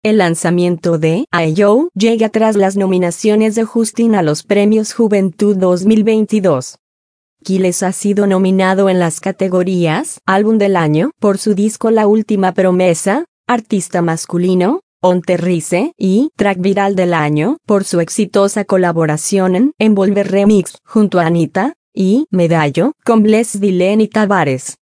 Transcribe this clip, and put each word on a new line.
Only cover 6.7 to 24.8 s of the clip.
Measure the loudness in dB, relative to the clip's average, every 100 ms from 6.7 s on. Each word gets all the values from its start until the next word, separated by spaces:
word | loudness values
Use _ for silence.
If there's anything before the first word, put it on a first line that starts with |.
| -18 _ _ _ _ _ _
Quiles | -4 -2 0 -2
ha | -4
sido | -2 -2 0 0
nominado | 2 2 2 0 2 2
en | 2
las | 0 -4
categorías | -8 -4 -2 -2 -2 -2 -2 -2 -6 -8 -2
Álbum | 0 2 2
del | 2 0
Año | 2 0 -2 -2
por | -2 0
su | -2
disco | 0 -2 -2 0
La | 2 2
Última | 2 0 0 0
Promesa, | 0 0 2 2 0 -2 -4 -4 _ -4
Artista | -4 -2 -4 -2 -2
Masculino, | -2 -4 -6 -2 0 2 0 -2 _ _
Onterrice | 0 0 -2 -2 0 -2 -2 -4 -4 _
y | 0 0 0 -2
Track | -2 0
Viral | -2 0 0 0
del | 0
Año | 0 0 0 -2 -4 -2
por | -2
su | 0 -4
exitosa | -4 -4 -2 0 0 -2 -2
colaboración | 0 0 0 -2 -2 -2 0 0 2
en | 0 0
Envolver | 0 2 2 0 0
Remix | 2 4 2 0 -12
junto | _ 0 2 2
a | 0
Anita | 0 0 -2 -4 -6 _
y | -4 0 0 0
Medallo | 0 2 2 0 0 -2 -2 0
con | 2
Bless | 4 2 0 -2
Dylan | -2 0 0 2
y | 0
Tavares. | 0 0 0 0 -4 -8 -18